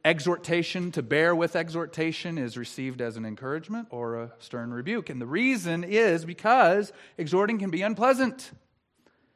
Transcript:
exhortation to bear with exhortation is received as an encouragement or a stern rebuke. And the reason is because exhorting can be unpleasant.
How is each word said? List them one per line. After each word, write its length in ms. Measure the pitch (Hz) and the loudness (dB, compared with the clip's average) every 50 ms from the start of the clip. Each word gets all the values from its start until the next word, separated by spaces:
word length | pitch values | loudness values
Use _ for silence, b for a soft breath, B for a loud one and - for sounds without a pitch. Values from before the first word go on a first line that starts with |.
| - | 2
exhortation 880 | 156 170 156 135 180 175 165 - 160 170 175 165 - - 185 175 175 | 2 2 4 2 0 -2 -2 -2 0 0 0 0 -2 -4 -4 -4 -4
to 100 | - 160 | -4 -4
bear 320 | 127 113 139 151 160 170 175 | -2 0 2 4 4 4 4
with 220 | 165 170 160 - | 4 2 0 0
exhortation 800 | 175 165 165 160 170 165 - - 160 160 160 160 - - 175 165 156 | -2 -4 -2 -4 -6 -6 -6 -4 -2 -2 -2 -2 -4 -6 -6 -4 -4
is 180 | 131 117 113 | -4 -4 -6
received 440 | 123 117 - - - 131 131 127 127 | -8 -10 -10 -8 -8 -8 -6 -6 -4
as 160 | 120 117 110 | -6 -6 -6
an 80 | 113 113 | -6 -8
encouragement 640 | 110 107 - 131 131 143 160 160 - 220 233 226 220 | -8 -8 -8 -6 -6 -6 -6 -6 -8 -8 -8 -8 -10
or 260 | - 120 120 117 117 | -8 -8 -6 -6 -6
a 160 | 117 117 117 - - | -6 -8 -10 -14 -18
stern 340 | - - - 120 117 120 | -16 -10 -10 -8 -8 -6
rebuke. 380 | 123 120 127 175 226 233 - - | -8 -6 -4 -4 -4 -4 -4 -6
And 100 | 147 127 | -8 -8
the 60 | 120 | -6
reason 580 | 120 147 202 247 262 269 214 170 170 165 170 175 | -4 -2 0 2 2 0 0 -2 -2 -4 -4 -4
is 400 | 175 208 220 233 202 165 165 165 | 0 2 4 4 4 4 2 0
because 680 | 165 175 - - 220 247 262 214 170 185 208 208 196 B B B B B | -6 -10 -2 4 4 6 8 8 8 6 4 2 -2 B B B B B
exhorting 420 | B 170 147 175 185 202 214 233 208 | B -2 2 2 4 4 2 0 -2
can 120 | 196 190 | -2 -2
be 120 | 165 185 | -2 -2
unpleasant. 680 | 196 214 220 190 226 262 262 240 269 226 - - - - - - _ _ _ _ _ _ _ _ _ _ _ _ _ _ _ | -2 -2 0 2 4 4 4 4 2 0 -2 -6 -14 -18 -20 -20 _ _ _ _ _ _ _ _ _ _ _ _ _ _ _